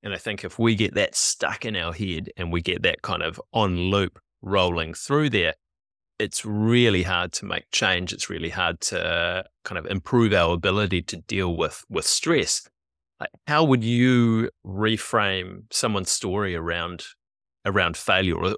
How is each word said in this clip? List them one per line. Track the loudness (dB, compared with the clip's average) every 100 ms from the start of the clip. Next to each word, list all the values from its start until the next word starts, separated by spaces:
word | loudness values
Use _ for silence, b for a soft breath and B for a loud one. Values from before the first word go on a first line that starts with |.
And | -8
I | -8
think | -6 -6
if | -8 0
we | 2
get | 4 2
that | 2 0
stuck | 0 -2 0 -2 -4 -6
in | -4
our | -4
head | -4 -4 -4 -8 -8
and | -4
we | -2
get | -2 0
that | 0 -2
kind | -4 -4
of | -4 -8 -6
on | 0 2 2 2
loop | 2 0 -4 _ _
rolling | -2 2 2 2 -4
through | -8 -2 0 2
there, | 2 0 -2 _ _ _ _ _ _
it's | -6 -6
really | -4 0 4 6 6 4
hard | 2 -2 -2
to | -6
make | -6 -8 -4
change. | -2 2 0 -2
It's | -6 -8
really | -6 -6
hard | -2 -2 -2
to | -6 -4 -2 0 0 -2 -8 _
kind | -10 -8
of | -4
improve | -6 0 4 4
our | 4 4
ability | 2 2 0 0 0
to | -2 -10
deal | -6 -2 -2 0
with, | -2 -4 -6
with | -4
stress. | 0 -2 2 0 0 -2 -6 _ _ _ _ _
Like, | -12 -12 -2
how | 2
would | 4 4
you | 4 4 4 6 4 2 0 -6
reframe | -10 -2 0 -2 0 0 2 0 -6 -12 -6
someone's | -2 0 -2 -2
story | -2 -2 -2 -2
around, | -4 -4 -4 -4 -8 -14 -18 _ _ _ _
around | -2 2 2 0
failure | 2 2 4 2
or, | 0